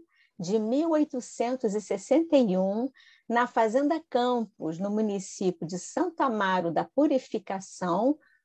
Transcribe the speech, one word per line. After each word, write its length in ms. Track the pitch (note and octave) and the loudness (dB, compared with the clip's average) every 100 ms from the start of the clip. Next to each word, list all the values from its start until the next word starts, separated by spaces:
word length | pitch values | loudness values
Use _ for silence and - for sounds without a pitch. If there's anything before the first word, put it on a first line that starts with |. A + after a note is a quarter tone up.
| - _ _ - | -4 _ _ -10
de 220 | E3+ A3 | -2 -2
mil 320 | G#3+ C4 E4 | 0 0 2
oitocentos 840 | D#4 D4 B3+ - - A#3 B3+ A3 | 2 0 -4 -8 -4 -4 -2 -2
e 80 | G#3 | -2
sessenta 560 | - G3 - C#4 E4 C#4+ | -4 -6 2 2 4 4
e 220 | A#3 F#3 | 4 4
um, 320 | F#3+ G#3 C4 - - _ - | 2 0 -4 -8 -20 _ -2
na 180 | A#3 A#3+ | 0 2
Fazenda 560 | B3 A3+ A3+ C#4+ D#4+ - | 2 2 2 2 0 -2
Campos, 640 | B3 B3 B3 A3 - D#3+ D#3+ | -2 0 0 -4 -6 -8 -6
no 100 | G3+ | -4
município 760 | G#3+ A3 G3 F#3+ - F#3+ F3 | -2 -2 -4 -8 -4 -2 -2
de 140 | D#3+ F3+ | -6 -8
Santo 420 | - - F4 - | -6 -4 -2 0
Amaro 520 | C#4 G#3+ F#3+ F#3 E3+ | -2 0 0 0 0
da 120 | E3+ | -2
Purificação, 1300 | E3+ - D4+ C4+ - A3 - F#3+ F#3+ - F3+ E3+ B3 D4+ _ _ | -2 2 2 2 -2 -8 -6 -8 -10 -6 -2 2 2 0 _ _